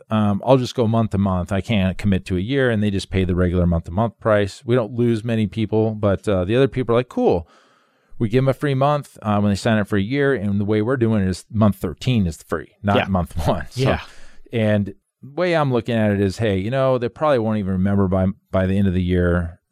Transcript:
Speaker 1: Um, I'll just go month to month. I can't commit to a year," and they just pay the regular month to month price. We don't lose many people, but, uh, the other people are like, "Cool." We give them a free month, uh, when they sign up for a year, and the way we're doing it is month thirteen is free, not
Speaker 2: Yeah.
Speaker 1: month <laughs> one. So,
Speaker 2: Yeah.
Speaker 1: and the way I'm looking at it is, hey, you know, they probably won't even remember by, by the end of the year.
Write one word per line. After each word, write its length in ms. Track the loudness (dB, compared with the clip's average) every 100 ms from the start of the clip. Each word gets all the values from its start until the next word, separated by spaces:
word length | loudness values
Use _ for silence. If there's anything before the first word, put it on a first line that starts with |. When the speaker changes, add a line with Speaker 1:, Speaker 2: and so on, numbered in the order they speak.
| -4
Speaker 1:
Um, 320 | 0 0 0 2
I'll 120 | 2
just 160 | 2
go 140 | -2 0
month 240 | 0 0
to 60 | 0
month. 320 | 0 0 -2
I 80 | -4
can't 360 | -2 0 0 0
commit 280 | 0 0 -2
to 100 | -4
a 20 |
year," 320 | -2 0 0
and 100 | 0
they 80 | 0
just 180 | -2 -2
pay 120 | -2 0
the 100 | 2
regular 320 | 2 2 2
month 160 | 0 -2
to 60 |
month 280 | -4 -4 -2
price. 440 | 0 2 0 -4 -2
We 80 | 0
don't 180 | 0
lose 300 | 0 0 0
many 240 | -2 -2 -2
people, 460 | -2 -2 0 0 0
but, 320 | 0 0 0
uh, 140 | 0 2
the 100 | 2
other 140 | 2
people 260 | 0 -2 0
are 40 |
like, 100 | -2
"Cool." 380 | -2 0 0 -4 _ _ _ _ _ _ -6
We 100 | -2
give 140 | 0
them 60 | 0
a 40 |
free 220 | 0 -2 0
month, 420 | 0 -2 -6 -8
uh, 160 | -2 0
when 120 | 2
they 40 | 0
sign 240 | 0 0
up 80 | 0
for 100 | -2
a 40 |
year, 320 | -2 0 0 0
and 240 | -2 -2
the 60 | 0
way 160 | 0
we're 140 | 0 0
doing 260 | 2 2
it 40 | 0
is 160 | -4 -4
month 240 | 0 2 2
thirteen 480 | -6 -6 -2 0 0
is 100 | -4
free, 260 | -6 -6 -6 _
not 120 | 0 0
Speaker 2:
Yeah. 100 | 2
Speaker 1:
month 280 | -2 -2 -2
<laughs> 120 | -2
one. 180 | -2 -6
So, 100 | -2
Speaker 2:
Yeah. 180 | -2 -2 -6 -18 -18 -20 -6
Speaker 1:
and 420 | -2 2 2 -2 -8 _ _
the 100 | -12
way 220 | -4 0 2
I'm 180 | 2
looking 220 | 0 0 0
at 160 | 2
it 100 | 2
is, 160 | 0 0
hey, 200 | 0 0
you 100 | -2
know, 260 | 0 0 0
they 100 | -2
probably 300 | -2 0 2
won't 180 | 0 -2
even 140 | -2
remember 340 | 0 2 2 2
by, 200 | 2 0 -2 _
by 140 | 0 0
the 100 | 2
end 100 | 2
of 60 |
the 100 | 0
year. 560 | 0 2 2 0 -2 -10 _